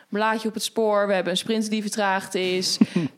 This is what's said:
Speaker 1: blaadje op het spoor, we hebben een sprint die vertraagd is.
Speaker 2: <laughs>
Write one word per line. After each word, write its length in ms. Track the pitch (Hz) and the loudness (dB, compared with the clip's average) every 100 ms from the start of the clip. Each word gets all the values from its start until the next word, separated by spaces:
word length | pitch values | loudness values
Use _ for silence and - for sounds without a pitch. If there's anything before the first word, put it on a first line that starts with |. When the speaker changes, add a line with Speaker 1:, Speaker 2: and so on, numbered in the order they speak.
| - | -8
Speaker 1:
blaadje 400 | 202 220 220 220 | -2 0 0 -2
op 60 | |
het 80 | 208 | -4
spoor, 440 | - - 220 208 202 | -6 0 2 2 2
we 80 | |
hebben 180 | 190 175 | 2 0
een 60 | 180 | -2
sprint 320 | - 220 214 | 0 -2 0
die 120 | 214 | -2
vertraagd 520 | 208 220 196 190 - | -4 -2 0 0 -2
is. 440 | 185 185 185 185 - - | -4 -2 0 0 2 2
Speaker 2:
<laughs> 140 | 175 151 | 2 -2